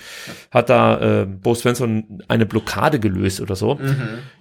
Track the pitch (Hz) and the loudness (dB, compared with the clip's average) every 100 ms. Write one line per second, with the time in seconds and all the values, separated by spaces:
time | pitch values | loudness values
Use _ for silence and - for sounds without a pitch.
0 | - - - - - 123 120 120 113 113 | -18 -16 -16 -18 -2 2 4 6 4 4
1 | 110 107 98 95 117 117 123 120 123 110 | 2 2 -2 -2 -2 0 0 0 0 -2
2 | - 98 - 113 107 110 - 104 139 117 | -4 -10 -2 0 2 0 -4 -2 0 2
3 | 107 92 98 95 104 95 110 143 135 139 | 0 0 -2 -2 -6 -2 -2 -2 -2 -2
4 | 110 117 139 _ | -4 -10 -14 _